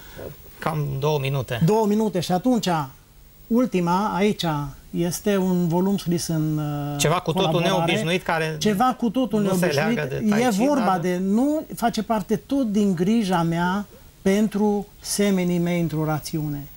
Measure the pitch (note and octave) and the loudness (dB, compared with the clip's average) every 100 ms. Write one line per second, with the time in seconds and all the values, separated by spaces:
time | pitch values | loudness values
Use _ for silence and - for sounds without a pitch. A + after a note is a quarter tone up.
0 | - - E3 D3 - - - D#3 C#3+ C3+ | -18 -16 -16 -16 -20 -10 -6 -4 -4 -4
1 | C#3+ D3+ C3+ C#3 A#2+ A#2+ E3 G#3+ G#3+ G#3 | -2 -2 -2 -4 -4 0 2 4 2 2
2 | A3 F#3 - F3+ B3 B3 F#3 E3 C#3 - | 0 -2 -2 0 0 0 0 -2 -4 -10
3 | - - - - - A#3 B3 F#3 E3+ F3+ | -20 -20 -20 -16 -2 0 2 2 2 2
4 | G#3 F3 G#3 G3+ E3+ D3+ C#3 - - F3+ | 0 0 0 0 -2 -2 -4 -10 -8 -4
5 | E3+ E3+ - G3+ F#3 F3+ F3 E3+ F#3+ G3+ | -2 -2 0 2 2 2 2 2 2 0
6 | - F3 - D#3+ D#3 D3+ D3+ D3 C#3+ C#3+ | 0 -2 0 -2 0 -2 -2 -4 -6 0
7 | D3 E3+ F3 E3 F#3+ E3+ F3 F#3+ E3+ - | 0 0 0 0 2 2 2 2 2 0
8 | D#3+ F3+ - E3 D#3 D#3 G3+ G3 B3+ B3 | 0 -2 0 -2 -2 -2 0 2 0 0
9 | A#3+ A3 C4 A3 G3+ F#3 F3 C#3+ D#3 A#3 | -2 0 0 0 0 2 2 2 0 0
10 | D3+ C#3 G#3+ G#3 B3 F#3+ C4 C#4+ F#3 F#3 | -2 -2 0 2 2 2 2 2 2 2
11 | F3 F3+ F#3+ G#3 C#4 D4+ - - G#3+ G3 | 0 0 0 2 2 0 -4 -4 -2 -2
12 | G#3 A3 F#3 G#3+ - C#4 B3 G3+ G3+ F3 | -2 -2 -2 -4 -2 -2 0 2 2 2
13 | F3+ A#3 G3 F#3 E3+ E3 F3 F#3+ G3+ - | 2 2 2 2 2 0 0 -2 -6 -14
14 | - - G3 G3 A3 G3+ G#3 G#3 G3 - | -20 -4 0 2 2 2 0 0 -4 -12
15 | - - G3+ F#3+ F3+ F3 E3+ F3 E3+ D3+ | -6 0 2 2 2 0 0 0 -2 -2
16 | D#3 D3+ - E3 D3+ C#3+ C#3+ | -2 -2 -4 -6 -4 -6 -10